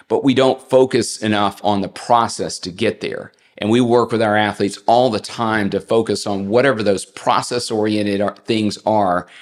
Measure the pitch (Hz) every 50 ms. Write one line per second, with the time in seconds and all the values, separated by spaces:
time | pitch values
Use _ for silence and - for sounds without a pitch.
0 | - - 113 - - 139 123 123 131 131 - - - - 135 131 131 127 - 120
1 | 107 - - - 104 110 107 104 104 98 - - - 101 104 101 98 90 - -
2 | - - 120 117 117 113 - - 95 76 - - - 92 85 90 110 104 - -
3 | - 62 - 50 - - _ _ _ _ _ - - 107 113 123 127 117 120 120
4 | 113 - 120 110 113 107 104 107 107 104 101 - 101 98 101 - - - 117 123
5 | 127 131 107 101 - - - - 117 110 110 107 101 98 101 98 - - 117 113
6 | 110 - 104 98 - 110 101 98 98 98 107 120 127 139 123 110 104 104 98 92
7 | - - _ - - 131 120 123 123 - 127 120 - - 120 107 107 110 107 107
8 | 104 104 101 98 101 98 - - _ - 117 110 107 104 - - - 104 110 104
9 | 101 92 87 90 87 - - -